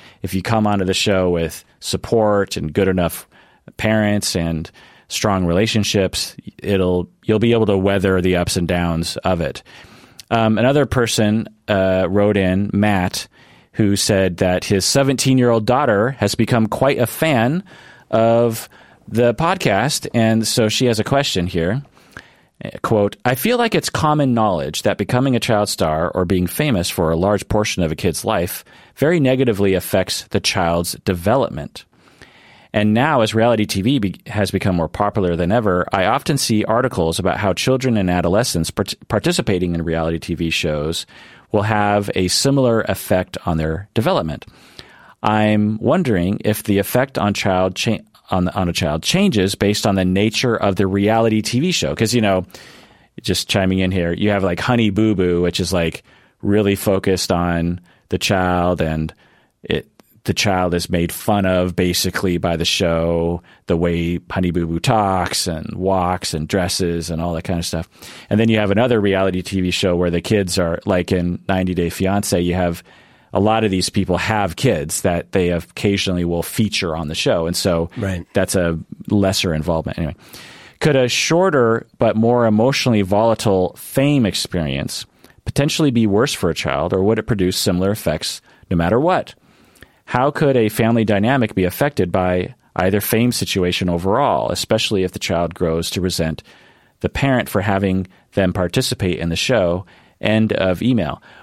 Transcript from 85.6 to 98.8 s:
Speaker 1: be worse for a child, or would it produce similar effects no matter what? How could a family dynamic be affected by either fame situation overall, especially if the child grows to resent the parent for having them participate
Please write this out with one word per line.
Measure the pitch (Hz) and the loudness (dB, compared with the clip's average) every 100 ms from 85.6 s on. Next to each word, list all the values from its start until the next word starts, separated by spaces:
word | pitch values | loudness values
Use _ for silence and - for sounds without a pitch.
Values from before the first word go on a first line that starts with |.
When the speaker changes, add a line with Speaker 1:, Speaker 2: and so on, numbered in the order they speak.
| 143 - 147 | 0 2 2
Speaker 1:
be | 117 107 | 2 2
worse | 101 147 | 2 2
for | - 85 | 0 -2
a | |
child, | 80 - 67 85 | -2 -2 -2 0
or | 95 | 2
would | 98 110 | 2 0
it | |
produce | - 110 90 - | 0 0 0 0
similar | - 90 95 | 0 0 0
effects | 110 - 78 - - _ _ - | -2 -2 -4 -6 -10 _ _ -4
no | 87 | 0
matter | 85 113 | 2 2
what? | 165 165 - - _ _ _ - - _ - | 2 0 -4 -14 _ _ _ -20 -20 _ -4
How | 127 139 | 0 0
could | - 147 131 | 2 2 2
a | 107 | 2
family | - 113 117 | 2 2 2
dynamic | 107 101 110 135 110 - | 2 2 2 2 0 0
be | |
affected | 90 - 143 - 92 | -2 0 -2 0 -2
by | 92 92 90 90 - _ - | 0 0 0 -4 -10 _ -2
either | 92 104 | 0 0
fame | - 113 123 | 0 0 0
situation | 117 - 98 90 - 90 | 0 -2 -2 0 0 -2
overall, | 85 95 113 139 76 58 | -2 0 2 2 0 0
especially | - - 110 - 101 | -4 -2 0 0 0
if | 90 | -2
the | - | -4
child | - 85 85 85 | -4 -2 -2 -2
grows | 87 82 82 | -2 -2 -4
to | 98 | -2
resent | 90 - 80 76 - - - _ _ _ | -2 -2 -4 -4 -12 -20 -20 _ _ _
the | - | -6
parent | - 139 123 - | 0 0 0 0
for | 101 | -2
having | 101 98 98 92 90 _ _ | 0 0 0 0 -4 _ _
them | - 95 | 0 0
participate | 90 87 127 | 0 0 0